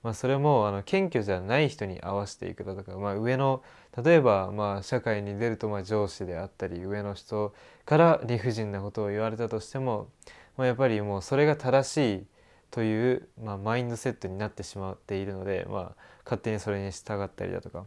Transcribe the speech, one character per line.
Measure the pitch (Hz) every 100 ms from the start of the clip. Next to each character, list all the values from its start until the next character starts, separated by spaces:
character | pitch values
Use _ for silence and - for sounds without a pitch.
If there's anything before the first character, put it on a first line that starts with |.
ま | 113
あ、 |
そ | 107 127
れ | 135
も、 | 147 135 104
あ |
の、 | 101
謙 | 101 196 190
虚 | 131
じ | 101
ゃ | 92
な | 92 127
い | 147
人 | 156
に | 101 90
合 | 87
わ | 98 104
せ | -
て | 90
い |
く | 90
だ | 98
と | 95
か、 | 98 92
ま | 101
あ、 | 101
上 | 113 131
の、 | 139 131 - - - -
例 | 127
え | 170
ば、 | 127 101 95
ま | 104 104 98
あ、 |
社 | 95 123
会 | 117 104
に | 101 101
出 | 117
る | 110
と、 | 110
ま | 104
あ、 |
上 | 95 107 101
司 | -
で | 92 85
あ |
っ | 98
た | _ 92
り、 | 87
上 | 92 101
の | 101
人 | 98 - 107 104 - - -
か | - 151
ら | 165 -
理 | 117 117
不 | 123
尽 | 113 107
な | 101
こ | 101
と | 107
を | 104
言 | 104
わ | 110
れ | 110
た | 117
と | 110
し | -
て | 139
も、 | 131 107 101 _ - - - -
ま |
あ、 | 131
や |
っ | 117
ぱ | 131
り | 110
も | 104 98
う |
そ | - 139
れ |
が | 151 151
正 | 127 131 135
し | - 131 98
い | 98 _ _ - _
と | -
い | 110 110 123
う、 | 127 - -
ま | 110
あ、 | 98
マ | 104 120
イ |
ン | 123
ド | 117
セ | 131
ッ |
ト | 127 95
に | 95
な | 107
っ |
て | -
し | 98 101
ま | 95
っ | 95
て | - 98
い | 98
る |
の | 95
で、 | 95 92 92
ま | 98
あ、 | 90 - - -
勝 | - 120
手 | -
に | 107
そ | 101
れ | 101
に | 98
従 | 95 - 104
っ | 98
た | -
り | 92
だ | 90
と | 90
か | 87